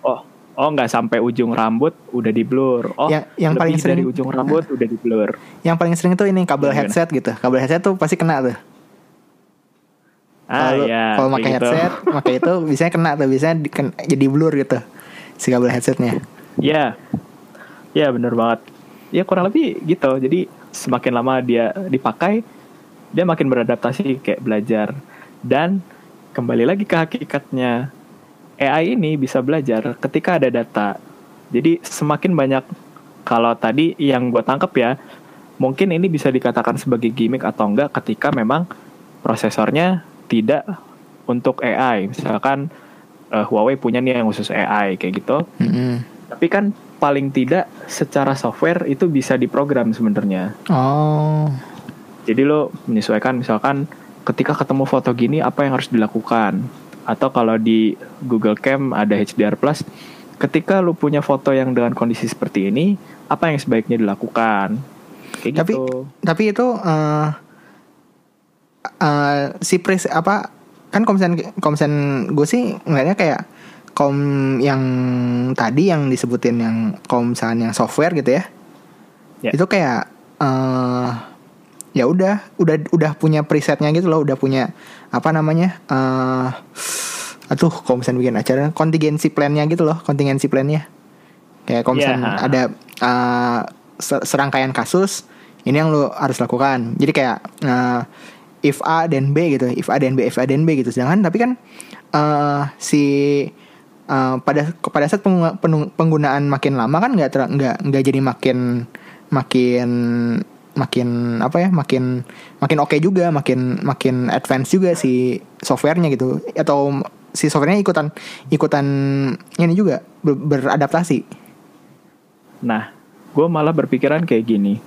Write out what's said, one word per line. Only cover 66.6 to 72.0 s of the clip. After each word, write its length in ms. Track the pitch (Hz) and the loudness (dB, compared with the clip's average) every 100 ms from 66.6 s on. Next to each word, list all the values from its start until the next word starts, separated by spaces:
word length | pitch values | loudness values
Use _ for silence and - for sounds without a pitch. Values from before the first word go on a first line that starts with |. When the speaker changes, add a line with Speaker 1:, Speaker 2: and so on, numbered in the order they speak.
| 247 226 | 0 0
Speaker 2:
eh, 520 | 180 156 151 151 151 147 - - - - _ _ _ _ _ _ _ _ _ _ - - | -2 0 0 0 -2 -4 -14 -20 -20 -20 _ _ _ _ _ _ _ _ _ _ -18 -2
eh, 440 | 156 147 143 143 139 - | 0 2 2 0 -2 -6
si 160 | - 180 | 0 0
pres-, 320 | 185 190 - | 2 0 0
apa, 400 | 160 170 208 - - - - - | 0 0 -2 -4 -18 -20 -20 -4
kan 140 | 196 | 0
kalau 120 | 233 196 | 2 2
misalnya, 360 | 180 175 - - | 2 0 -4 -2
kalau 140 | 151 147 | -2 2
misalnya 260 | 147 147 | 0 2